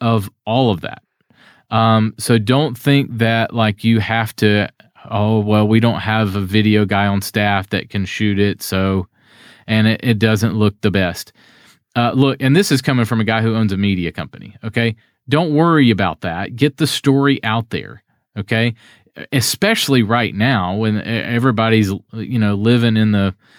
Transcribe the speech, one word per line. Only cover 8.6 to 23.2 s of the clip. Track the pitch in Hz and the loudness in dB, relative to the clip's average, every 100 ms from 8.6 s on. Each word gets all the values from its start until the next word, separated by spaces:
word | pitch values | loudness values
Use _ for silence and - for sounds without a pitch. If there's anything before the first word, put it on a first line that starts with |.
so, | - 95 95 95 90 _ _ _ - - - | -6 -2 0 -2 -4 _ _ _ -20 -16 -4
and | 110 110 | 0 2
it, | 110 | 0
it | 123 107 | 0 2
doesn't | 110 107 113 107 | 2 2 0 0
look | 107 101 | 0 0
the | 107 | -2
best." | 98 90 85 - _ _ _ _ _ _ - | 0 -2 -4 -14 _ _ _ _ _ _ -2
Uh, | 120 | -2
look, | 131 139 127 | 0 0 0
and | 135 151 | 2 2
this | 202 | 2
is | 135 | 0
coming | - 127 110 | 0 0 0
from | 113 | -2
a | |
guy | 107 110 | 0 0
who | 113 110 | 0 0
owns | 107 | -2
a | 95 | 0
media | 101 92 85 | 0 -2 -4
company, | - 76 - - - 113 | -8 -12 -14 -20 -16 -8
okay? | 120 117 110 _ _ - | -2 -2 -4 _ _ -2
Don't | 143 170 | 0 2
worry | 147 165 156 127 | 2 4 4 4
about | 101 95 78 | 4 0 -2
that. | 92 82 101 117 | -6 -6 -8 -2
Get | 143 - | -2 0
the | 151 | -4
story | - 143 139 139 139 | -2 0 2 2 0
out | 113 113 113 | -2 -4 -4
there, | 80 50 - _ _ _ 107 | -8 -10 -16 _ _ _ -10
okay? | 95 113 117 113 - _ _ - - | -4 0 0 -4 -14 _ _ -20 -6
Especially | 139 - - 196 226 - 131 | -2 -2 -2 0 0 2 2
right | 104 120 110 98 | 2 0 -2 -2
now | 120 120 90 101 | 0 0 -2 -2
when | 110 107 | -2 -2
e-, | |
everybody's, | - 113 - 120 131 110 113 113 101 95 - | -4 -6 -2 0 0 2 2 2 2 -2 -10
you | 113 107 123 | -12 -6 -2
know, | 107 101 | 0 0
living | 110 120 117 110 | 2 2 2 2
in | 110 | 2
the, | 104 | 2